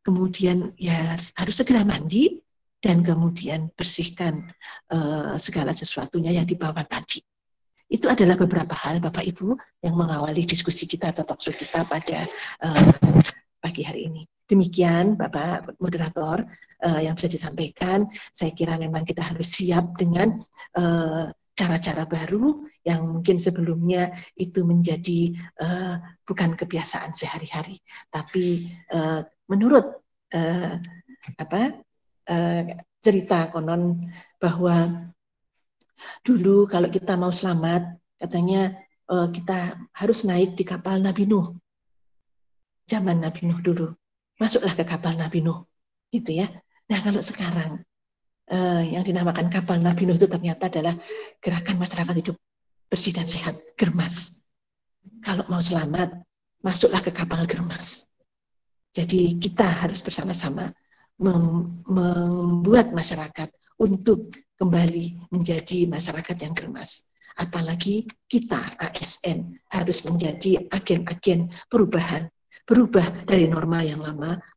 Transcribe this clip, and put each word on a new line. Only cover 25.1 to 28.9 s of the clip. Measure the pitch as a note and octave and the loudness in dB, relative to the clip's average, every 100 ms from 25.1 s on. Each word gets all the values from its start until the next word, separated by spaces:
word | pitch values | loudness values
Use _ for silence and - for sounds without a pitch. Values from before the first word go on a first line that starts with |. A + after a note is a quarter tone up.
| E3+ E3+ E3+ - _ | 0 0 -2 -12 _
eh, | E3 F3+ F3+ F3 - - | -4 -4 -4 -8 -10 -20
bukan | - F#3+ E3+ E3 | -10 0 0 0
kebiasaan | E3+ E3+ D#3+ - D#3 | -4 -4 -4 -6 -8
sehari-hari, | D#3+ D3+ - D#3 D#3+ D#3+ F#3+ _ - - | -8 -8 -8 -8 -10 -10 -14 _ -20 -12
tapi, | D#3 D3+ F#3 F3+ F3 E3+ F3 | -10 -6 -2 0 0 -4 -14
eh, | - | -6